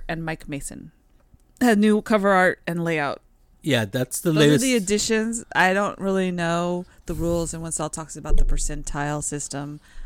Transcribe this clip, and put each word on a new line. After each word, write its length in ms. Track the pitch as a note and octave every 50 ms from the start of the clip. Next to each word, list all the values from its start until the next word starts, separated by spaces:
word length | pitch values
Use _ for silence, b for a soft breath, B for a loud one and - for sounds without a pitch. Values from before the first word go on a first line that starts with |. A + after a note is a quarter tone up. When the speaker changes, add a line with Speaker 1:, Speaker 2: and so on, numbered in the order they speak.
| - -
Speaker 1:
and 160 | E3+ E3 E3
Mike 240 | E3 E3 - - -
Mason. 420 | C#3+ C#3 - - - - - D#3+ - _ _ _ _ _ _ _ _ _ _ _ _ _
Had 160 | B3 B3 A3 G3+
new 240 | G#3 G#3+ G#3 G#3+
cover 300 | G#3+ - A3+ G#3 F#3+ G3+
art 280 | G3 F#3 F#3 F3+ - - _
and 180 | - E3+ F3 E3
layout. 380 | E3 E3 D#3 C#3+ C3+ - - - _ _ _ _ _ _ _
Speaker 2:
Yeah, 240 | - D#3+ C3 A#2 A2
that's 340 | G2 - B2+ - - - -
the 120 | - F3+
Speaker 1:
Those 80 | D#3 D#3
Speaker 2:
latest. 240 | D3+ D3 D3+ C#3+ B3
Speaker 1:
are 40 | C4
the 80 | B3+
editions. 680 | A#3 F#3 F3 G3+ G#3 - - A3+ A3 A3 A3+ A#3 A#3 - - -
I 180 | D3+ F3 F#3 F#3+
don't 240 | G3 G3+ G3 - -
really 320 | F#3+ G3 F#3+ F#3+ F#3 F#3
know 540 | F3 F3 E3+ E3 E3+ E3+ F3 F3 F3 F3 F#3 b b b _
the 80 | - E3+
rules. 400 | D#3 D#3+ E3+ E3+ E3+ E3 D#3+ -
And 80 | E3
when 100 | E3 E3
Sal 200 | D#3+ - D#3 D#3
talks 260 | - E3 D#3+ D3 - D#3
about 200 | C#3+ D#3+ D3+ D3
the 80 | C#3+
percentile 760 | C#3 C#3+ C#3+ - - D3+ D3 C#3 - - D3 C#3+ D3 D3 D3 D3
system, 560 | - D3+ D3 - - - C#3 C#3+ C#3+ D3 D3+ b b b b b